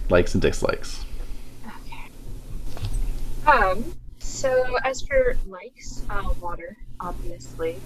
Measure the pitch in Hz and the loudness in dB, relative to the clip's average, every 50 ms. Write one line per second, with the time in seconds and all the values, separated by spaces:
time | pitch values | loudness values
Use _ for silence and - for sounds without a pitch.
0 | - - 90 90 85 - - - - 71 - - - - - - - - - - | 4 6 8 8 8 6 4 4 4 4 4 2 2 0 0 -2 -4 -4 -4 -6
1 | - - - - - - - - - - - - - - - - - - - - | -4 -4 -4 -4 -4 -4 -4 -6 -6 -8 -8 -8 -10 -10 -10 -10 -10 -8 -8 -8
2 | - - - - - - - - - - - - - - - - - - - - | -10 -10 -12 -10 -8 -8 -8 -8 -8 -6 -6 -4 -2 -2 -2 0 0 0 0 2
3 | - - - - - - - - - 302 285 240 208 190 185 185 240 - - - | 2 2 0 0 0 0 0 2 6 6 6 6 6 4 2 2 0 -4 -6 -8
4 | - - - - - - - - - 262 254 254 254 254 254 240 240 262 262 - | -10 -12 -10 -6 -6 -4 -2 0 0 2 4 2 2 2 2 0 0 0 -2 -2
5 | - - 277 262 254 247 - - - - - 180 202 - - - - - - - | -2 2 4 4 4 4 4 2 0 0 -4 -12 -16 -16 -18 -14 -12 -8 -6 -4
6 | - 220 208 202 190 185 - - 175 175 180 175 170 175 - - - - - - | -2 0 0 0 2 2 0 0 0 -2 -4 -6 -6 -10 -12 -12 -12 -12 -10 -8
7 | 185 175 175 - - 175 175 - - - - - 165 165 170 170 - | -8 -6 -6 -4 -4 -4 -6 -6 -8 -10 -6 -4 -2 -2 -4 -4 -8